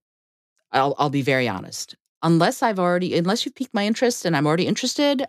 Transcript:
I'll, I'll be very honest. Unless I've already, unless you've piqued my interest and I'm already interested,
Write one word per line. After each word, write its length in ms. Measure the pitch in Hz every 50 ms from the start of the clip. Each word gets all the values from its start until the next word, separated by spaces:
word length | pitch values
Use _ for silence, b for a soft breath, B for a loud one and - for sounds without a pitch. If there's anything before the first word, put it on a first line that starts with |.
| _ _ _ _ _ _ _ _ _ _ _ _ _ _ -
I'll, 200 | 131 160 180 135
I'll 140 | - 139 147
be 100 | 135 143
very 280 | 131 143 135 131 127 117
honest. 480 | 98 92 - - - - - - - _ _ _ _ _ -
Unless 400 | 165 170 165 165 202 262 - 277
I've 160 | 233 214 190
already, 360 | 180 175 175 180 185 165 107 160
unless 260 | 175 180 208 240 -
you've 100 | 294 -
piqued 200 | - 262 - -
my 100 | 214 202
interest 400 | 208 220 - 262 240 247 - -
and 100 | 180 165
I'm 120 | 196 196
already 200 | 160 156 170 185
interested, 600 | - 214 - - 247 - - 294 285 285 254 277